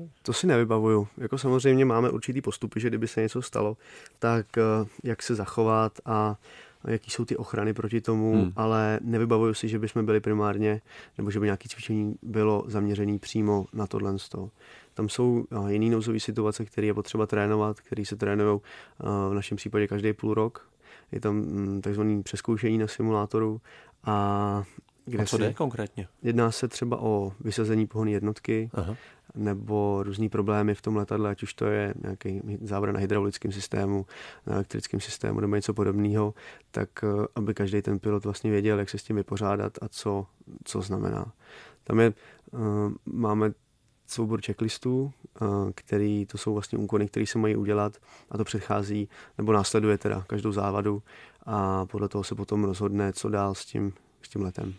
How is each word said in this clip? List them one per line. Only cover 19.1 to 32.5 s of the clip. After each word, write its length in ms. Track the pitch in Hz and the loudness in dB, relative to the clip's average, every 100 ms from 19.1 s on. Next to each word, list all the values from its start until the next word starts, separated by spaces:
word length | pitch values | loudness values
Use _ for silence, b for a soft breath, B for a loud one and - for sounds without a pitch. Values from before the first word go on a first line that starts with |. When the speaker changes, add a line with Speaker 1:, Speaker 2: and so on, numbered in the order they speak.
| 101 98 | 0 0
Speaker 1:
v 40 | |
našem 220 | 101 - 104 | -2 -2 -6
případě 300 | 104 107 104 | -2 0 0
každý 260 | 104 107 | 0 -2
půl 200 | 104 110 | -2 0
rok. 360 | 107 113 - - _ B B B | 0 0 -2 -20 _ B B B
Je 80 | 107 | -4
tam, 140 | 107 104 | 0 0
mm, 460 | - 101 98 98 | -2 -2 -2 -2
takzvaný 420 | 104 101 107 104 | -2 0 2 0
přezkoušení 540 | - 101 - 110 117 110 | -2 -6 -2 0 2 2
na 100 | 107 | 0
simulátoru 760 | - 113 107 101 110 110 110 B B B B | -2 0 0 0 0 0 -2 B B B B
a 600 | - 104 101 101 104 101 98 B _ _ - | -2 2 2 2 0 0 -4 B _ _ -6
kde 180 | 113 | -2
Speaker 2:
O 20 | 104 | 0
co 100 | 110 | 2
Speaker 1:
si 60 | |
Speaker 2:
jde 120 | 110 | 0
konkrétně? 540 | 120 143 117 104 - 92 _ | 0 -4 -2 -8 -8 -12 _
Speaker 1:
Jedná 280 | 117 117 113 | 0 2 2
se 160 | - 123 | 0 -6
třeba 340 | - 120 120 | -4 -4 -2
o 320 | 110 104 98 98 | 0 0 0 -4
vysazení 480 | 110 110 110 110 107 | -6 -2 2 2 2
pohonné 240 | 110 107 | 0 0
jednotky 580 | 104 104 104 - 110 113 | 0 -2 -4 -2 -2 -2
Speaker 2:
Aha. 220 | - 85 117 B B B - | -4 -6 -6 B B B -4
Speaker 1:
nebo 680 | 104 101 107 104 101 98 | -2 -2 -2 0 2 0
různý 260 | 98 98 107 | -2 -2 -2
problémy 460 | 110 101 104 104 101 | 0 2 2 2 0
v 60 | |
tom 140 | 107 107 | 0 -2
letadle, 340 | 101 107 104 | 0 -2 -2
ať 140 | 101 | -4
už 100 | 104 | -8
to 120 | - 104 | -4 0
je 280 | 104 101 - | 0 -2 -4
nějaký 400 | 95 98 98 98 107 | -8 -6 -6 -6 -6